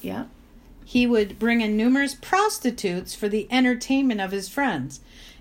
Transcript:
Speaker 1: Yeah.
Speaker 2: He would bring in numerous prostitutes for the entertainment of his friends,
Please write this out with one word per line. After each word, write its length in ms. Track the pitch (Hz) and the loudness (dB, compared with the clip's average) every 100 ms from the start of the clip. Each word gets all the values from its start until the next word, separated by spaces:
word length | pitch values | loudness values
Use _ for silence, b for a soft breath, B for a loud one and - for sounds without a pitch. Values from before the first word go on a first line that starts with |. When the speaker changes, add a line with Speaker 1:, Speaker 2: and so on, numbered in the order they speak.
Speaker 1:
Yeah. 220 | 190 196 - - - - - - | -10 -8 -10 -16 -20 -20 -20 -20
Speaker 2:
He 200 | - 247 247 | -2 0 4
would 320 | 233 202 - | 2 0 0
bring 220 | 226 233 | 0 2
in 160 | 214 214 | 2 2
numerous 380 | 233 262 277 | 4 4 2
prostitutes 1000 | - - 370 427 427 247 240 196 180 180 | -4 0 2 2 0 -4 -2 -2 -2 -6
for 140 | - 208 | -6 -2
the 200 | 214 - | -2 0
entertainment 680 | 254 254 247 - 269 269 208 | 2 2 2 0 0 2 0
of 100 | 190 | -2
his 180 | 196 190 | -6 -6
friends, 520 | - 277 160 135 - B B B B | -4 -2 -2 -6 -12 B B B B